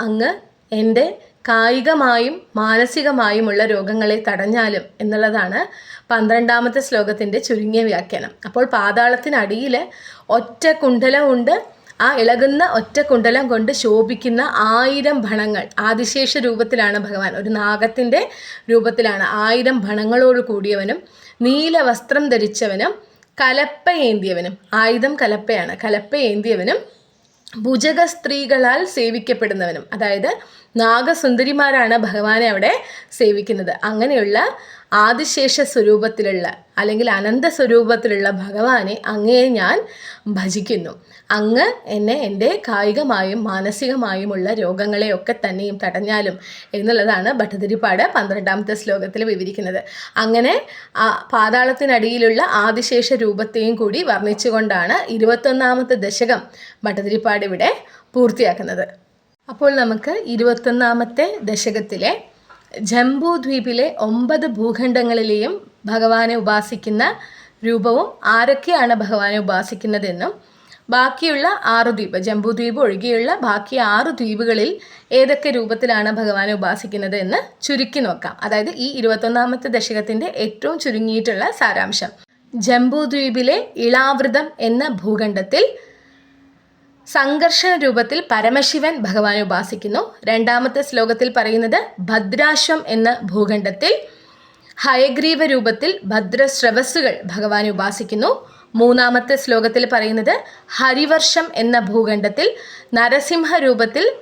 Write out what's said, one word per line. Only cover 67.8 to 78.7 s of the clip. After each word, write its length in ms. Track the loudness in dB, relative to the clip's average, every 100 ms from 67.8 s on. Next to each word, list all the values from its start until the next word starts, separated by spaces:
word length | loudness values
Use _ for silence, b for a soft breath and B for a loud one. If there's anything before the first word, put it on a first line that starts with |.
| 2 2 0 -4 0
ആരൊക്കെയാണ് 720 | 2 4 2 2 2 2 2
ഭഗവാനെ 420 | 0 -2 0 -2
ഉപാസിക്കുന്നതെന്നും 960 | 0 -2 -4 -6 -4 -2 -4 -4 -6 -8 b b b b b
ബാക്കിയുള്ള 720 | 2 2 0 -2 0 0 0
ആറ് 240 | 0 2 2
ദ്വീപ്, 300 | 0 -4 -4
ജംബൂദ്വീപ് 640 | -2 -2 -2 -2 -2 0
ഒഴികെയുള്ള 560 | 0 0 -2 0 0 -2
ബാക്കി 400 | -2 -2 -2 -2
ആറ് 300 | 2 2 0
ദ്വീപുകളിൽ 760 | -4 -4 -2 0 0 0 -4 B B B
ഏതൊക്കെ 380 | 2 4 2 0
രൂപത്തിലാണ് 600 | -2 -2 -2 0 0 0
ഭഗവാനെ 420 | -2 -2 0 -2
ഉപാസിക്കുന്നത് 640 | -2 -2 -4 -6 -6 -4 -4
എന്ന് 220 | -2 -2 -4 -8
ചുരുക്കി 380 | -4 -2 -2 -2
നോക്കാം. 380 | -4 -4 -10 -8
അതായത് 260 | -2 -2
ഈ 180 | -2